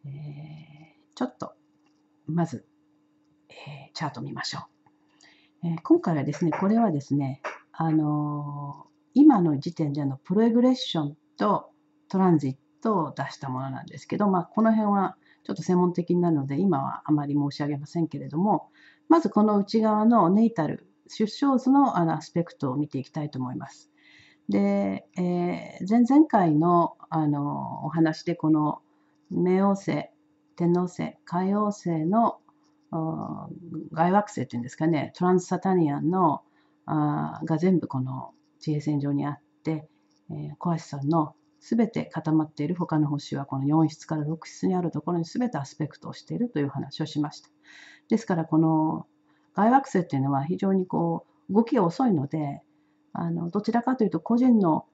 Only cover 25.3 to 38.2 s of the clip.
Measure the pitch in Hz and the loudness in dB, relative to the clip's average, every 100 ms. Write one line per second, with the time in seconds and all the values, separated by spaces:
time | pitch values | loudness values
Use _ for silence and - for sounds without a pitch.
25.3 | 175 175 175 - - 180 226 233 277 311 | 0 -2 -4 -12 -10 0 2 6 6 6
26.3 | 220 175 151 170 175 165 - - 160 151 | 6 4 4 4 4 2 -2 -6 -2 0
27.3 | 147 143 143 131 - 151 160 160 156 - | 0 -2 -6 -8 -8 -6 2 2 0 -6
28.3 | 165 156 156 151 - _ _ _ _ _ | -2 2 2 2 -2 _ _ _ _ _
29.3 | 170 180 185 196 196 - 147 - _ _ | -2 2 2 2 0 -2 -6 -6 _ _
30.3 | _ _ - 175 175 180 - 165 - - | _ _ -2 2 2 0 -4 -8 -8 -8
31.3 | 175 190 202 214 202 180 165 160 214 233 | -4 -2 0 -2 -4 -4 -2 0 2 2
32.3 | - _ _ _ _ _ 165 160 160 - | -2 _ _ _ _ _ -6 -6 -6 -10
33.3 | - - - 170 156 - 160 175 202 208 | -12 -12 -16 -12 -14 -12 -2 2 2 0
34.3 | - 123 120 120 - 160 160 - - 180 | -8 -8 -8 -10 -4 -2 0 -4 -2 2
35.3 | 185 175 175 190 185 156 143 143 185 170 | 2 2 -4 0 0 0 0 -2 2 0
36.3 | 143 _ _ _ _ - 156 151 147 151 | 0 _ _ _ _ -6 -2 0 -2 -4
37.3 | 156 160 156 180 180 - 131 127 131 | -8 -4 0 2 2 0 -6 -6 -8